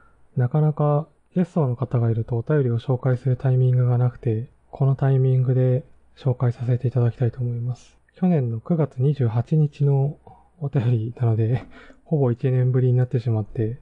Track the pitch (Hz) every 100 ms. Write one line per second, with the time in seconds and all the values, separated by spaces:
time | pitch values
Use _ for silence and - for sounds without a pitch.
0 | _ _ - - 123 156 151 147 147 147
1 | 160 _ _ 180 175 180 139 120 123 123
2 | 117 113 110 117 - 151 127 117 - 123
3 | 131 123 135 127 131 127 127 127 123 123
4 | 123 - 123 110 123 _ _ - 135 135
5 | 135 135 131 131 127 127 127 127 - -
6 | _ - 135 123 123 - 120 123 123 127
7 | 120 - 120 - 120 120 123 123 - _
8 | _ - 185 165 120 113 - 170 143 -
9 | 135 139 120 113 - 156 147 - 143 139
10 | 139 151 - - _ - 147 143 113 120
11 | 113 - 117 110 110 127 - - - -
12 | - 156 131 117 135 127 127 127 127 123
13 | 127 127 117 110 104 - 110 135